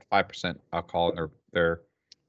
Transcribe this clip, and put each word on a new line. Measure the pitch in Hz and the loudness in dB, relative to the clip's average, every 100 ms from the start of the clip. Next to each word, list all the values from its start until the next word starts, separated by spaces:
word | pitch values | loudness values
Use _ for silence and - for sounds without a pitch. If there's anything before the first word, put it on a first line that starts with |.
| - | 0
five | 101 95 | 0 0
percent | - 90 - _ | -4 -6 -6 _
alcohol | 85 85 87 85 | -8 -4 -2 0
in | 85 | 0
their, | 80 - _ | -6 -10 _
their, | 90 85 82 - _ _ _ | 0 0 0 -8 _ _ _